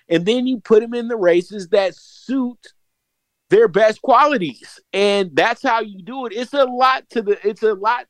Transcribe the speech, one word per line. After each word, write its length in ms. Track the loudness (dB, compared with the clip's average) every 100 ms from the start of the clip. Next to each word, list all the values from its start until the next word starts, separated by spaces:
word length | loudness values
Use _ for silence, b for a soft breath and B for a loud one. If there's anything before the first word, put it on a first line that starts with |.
| -2
and 160 | 0 2
then 220 | 0 -2
you 100 | -4
put 220 | 2 2
'em 120 | 2
in 140 | -4 -6
the 80 | 0
races 520 | 2 2 0 -8 -2
that 240 | 0 0 -6
suit 760 | -18 -16 -6 -4 -4 -8 _ _ _ _ _ _ _ _ 0
their 140 | 2 4
best 340 | 2 0 0
qualities. 800 | 0 2 2 0 -4 -10 -20 -20 _
And 380 | -2 0 0 0
that's 300 | 0 0 -2
how 160 | -2 -2
you 240 | -4 -12
do 240 | -14 -10 -8
it. 60 |
It's 220 | -8 -4
a 100 | 0
lot 440 | 0 0 0 0 -4
to 120 | -4
the, 160 | -2 -2 -4
it's 140 | -2
a 120 | -2
lot 340 | -2 -2 -4